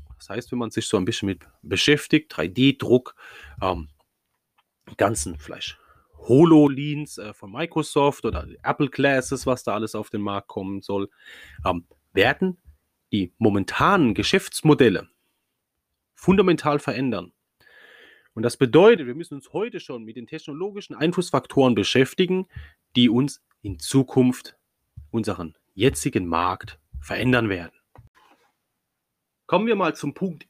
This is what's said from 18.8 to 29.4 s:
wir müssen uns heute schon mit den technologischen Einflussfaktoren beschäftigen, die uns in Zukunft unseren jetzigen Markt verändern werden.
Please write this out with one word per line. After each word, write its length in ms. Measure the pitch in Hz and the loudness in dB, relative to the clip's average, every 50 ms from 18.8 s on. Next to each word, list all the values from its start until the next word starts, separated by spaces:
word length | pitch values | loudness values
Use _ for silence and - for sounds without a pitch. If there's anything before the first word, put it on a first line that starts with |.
| 196 226 240 180 139 | 8 8 6 6 0
wir 80 | 120 123 | -10 -10
müssen 220 | 160 170 - 147 | -12 -12 -14 -16
uns 180 | 139 _ _ - | -18 _ _ -8
heute 260 | 170 214 240 - 170 | -6 -6 -6 -8 -14
schon 240 | - - 131 117 110 | -14 -14 -16 -14 -14
mit 120 | 110 113 | -16 -16
den 100 | 123 117 | -16 -16
technologischen 680 | - 156 160 - 160 139 156 185 208 196 202 - - 135 | -14 -16 -16 -14 -14 -12 -10 -10 -10 -10 -12 -16 -16 -8
Einflussfaktoren 800 | - 147 170 175 185 170 - - 131 - - - 143 131 127 117 | -2 -2 -2 0 -2 -4 -2 -2 -4 -4 -2 2 2 4 4 4
beschäftigen, 720 | 104 98 - - 123 131 - - - 185 175 185 185 190 _ - - - - _ _ _ _ - | 2 0 2 2 2 2 2 2 -2 0 0 0 -4 -4 _ -14 -20 -20 -20 _ _ _ _ 2
die 140 | 123 123 120 | 4 4 4
uns 340 | 104 120 143 143 - - _ _ _ _ | 4 2 0 -2 -4 -12 _ _ _ _
in 160 | - 101 87 73 | -12 -12 -10 -10
Zukunft 800 | - - - 135 127 - - 131 127 127 123 - - - _ _ _ _ _ _ _ _ _ - - - | -10 0 0 0 0 2 2 2 2 2 2 -2 -10 -20 _ _ _ _ _ _ _ _ _ -20 -20 -8
unseren 440 | - 113 107 107 92 98 85 80 - _ _ _ _ | -6 -6 -4 -4 -6 -8 -10 -12 -14 _ _ _ _
jetzigen 500 | 95 110 139 135 - - 143 - 104 90 | 0 0 0 0 0 -6 -4 -4 -4 -4
Markt 540 | 85 82 82 87 90 95 - - - - _ _ _ - - | -2 -2 -2 -2 -2 -4 -6 -10 -20 -20 _ _ _ -16 -16
verändern 500 | - - - - 107 127 127 120 113 104 | -10 -10 -8 -4 0 0 0 2 0 -2
werden. 240 | 95 85 80 - _ _ _ _ _ - - _ _ _ _ _ _ _ _ _ _ _ _ _ _ _ _ _ _ _ _ _ _ _ _ _ _ _ | -4 -6 -8 -14 _ _ _ _ _ -20 -20 _ _ _ _ _ _ _ _ _ _ _ _ _ _ _ _ _ _ _ _ _ _ _ _ _ _ _